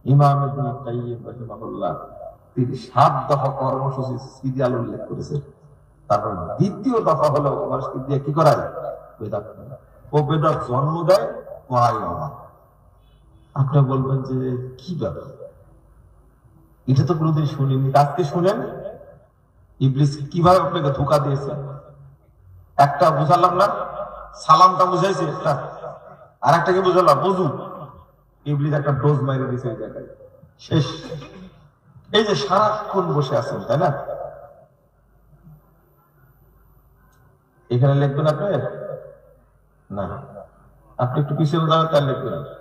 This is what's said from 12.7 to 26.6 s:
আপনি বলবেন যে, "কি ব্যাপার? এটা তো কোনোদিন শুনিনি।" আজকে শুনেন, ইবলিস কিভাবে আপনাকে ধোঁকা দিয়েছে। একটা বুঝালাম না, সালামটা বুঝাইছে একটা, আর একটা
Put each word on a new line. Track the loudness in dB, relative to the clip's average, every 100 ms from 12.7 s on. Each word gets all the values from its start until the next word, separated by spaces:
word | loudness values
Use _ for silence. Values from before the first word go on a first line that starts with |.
| _ _ _ _ _ _ -20 _
আপনি | -2 2 4
বলবেন | 4 2 0 -2
যে, | -2 -4 -2 -4 -8 -12
"কি | -10 -6
ব্যাপার? | -6 -6 -14 -18 -20 -20 -20 -20 _ _ -20 _ _ _ _ _ _ _ 0
এটা | 2 2
তো |
কোনোদিন | 2 2 2 0
শুনিনি।" | -2 0 0 2
আজকে | 2 2 0
শুনেন, | -2 2 0 0 -6 -10 -12 -14 -20 -20 _ _ _ _ _ _
ইবলিস | 0 2 0 0 -6
কিভাবে | 2 6 6
আপনাকে | 4 0 -2
ধোঁকা | -2 2 2
দিয়েছে। | 2 -2 -4 -8 -10 -14 -18 -20 -20 -20 _ _ -20 -20 -8 4
একটা | 4 6 2
বুঝালাম | 4 2 4 4 4
না, | 0 0 -8 -8 -12 -12 -18
সালামটা | -12 2 8 8 6
বুঝাইছে | 2 2 0 0
একটা, | -2 -2 -2 -2 -6 -12 -14 -16 -20 -20 -20 _
আর | 4
একটা | 4